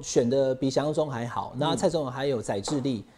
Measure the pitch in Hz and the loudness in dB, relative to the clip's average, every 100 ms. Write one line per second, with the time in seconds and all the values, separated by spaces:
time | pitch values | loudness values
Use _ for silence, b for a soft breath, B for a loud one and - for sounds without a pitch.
0 | - 151 120 135 131 131 135 143 147 151 | 0 2 4 4 2 2 0 2 0 0
1 | 151 120 117 110 - 127 151 190 190 160 | 0 -2 -4 -4 -6 -2 0 2 2 0
2 | 131 127 143 120 104 101 - 147 135 113 | -2 -2 -2 -2 -2 -4 -2 -2 0 -4
3 | b | b